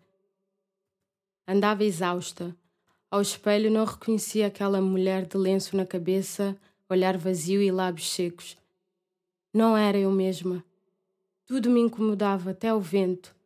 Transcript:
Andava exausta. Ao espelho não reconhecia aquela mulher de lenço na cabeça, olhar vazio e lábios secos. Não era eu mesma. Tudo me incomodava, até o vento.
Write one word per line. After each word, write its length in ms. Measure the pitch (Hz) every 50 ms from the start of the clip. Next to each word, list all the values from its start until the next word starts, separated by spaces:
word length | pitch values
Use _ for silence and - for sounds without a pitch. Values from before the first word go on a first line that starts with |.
| _ _ _ _ _ _ _ _ _ _ _ _ _ _ _ _ _ _ _ _ _ _ _ _ _ _ _ _ _
Andava 360 | - 190 202 208 208 214 202 214
exausta. 720 | 208 175 160 185 175 175 180 170 - - - 175 175 170 _ _ _ _ _ _ _ _ _ _ -
Ao 140 | 196 202 202
espelho 480 | 196 - - - 208 208 208 214 220
não 140 | 220 220 220
reconhecia 600 | 214 - - - - 220 208 - - - 214 208
aquela 340 | 202 202 - 202 196 196 190
mulher 440 | 190 190 190 185 185 190 190 190 190
de 100 | - -
lenço 400 | 196 190 185 190 190 190 - -
na 80 | 196 185
cabeça, 720 | 185 - 180 170 180 185 196 190 - - - 202 196 196 - _ _ _ _ _
olhar 300 | - 190 185 185 185 185
vazio 420 | 185 160 190 185 165 151 175 196 202
e 120 | 202 190
lábios 400 | 185 185 185 185 175 160 - -
secos. 440 | - - 180 175 175 175 - - - _ _ _ _ _ _ _ _ _ _ _ _ _ _ _ _ _ _ _ -
Não 220 | 214 226 226 220
era 220 | 214 214 202 202
eu 140 | 202 196 190
mesma. 520 | 196 190 190 190 185 160 175 185 180 180 - _ _ _ _ _ _ _ _ _ _ _ _ _ _ _ _
Tudo 200 | - 247 269 220
me 120 | 240 247 240
incomodava, 720 | 233 226 233 - 220 214 208 196 214 202 196 185 175 190
até 200 | 190 190 - 226
o 80 | 220 214
vento. 560 | 196 156 180 202 190 185 185 180 - - _ _ _